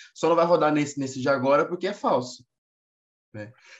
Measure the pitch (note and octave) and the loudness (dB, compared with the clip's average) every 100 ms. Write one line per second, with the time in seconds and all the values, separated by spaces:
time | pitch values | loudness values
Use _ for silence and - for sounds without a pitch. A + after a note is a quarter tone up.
0 | - - D#3+ E3+ E3+ E3+ D3+ D3 D3 C#3 | -20 -2 0 2 4 4 2 2 -2 -4
1 | C3+ B2+ C#3 C3+ C3 D3 D#3+ F3 F#3 - | -8 -4 -2 0 2 2 2 -4 -6 -4
2 | B3+ C3+ B2 - _ _ _ _ _ _ | -2 -2 -2 -14 _ _ _ _ _ _
3 | _ _ _ A2 G#2 - - | _ _ _ -16 -16 -18 -20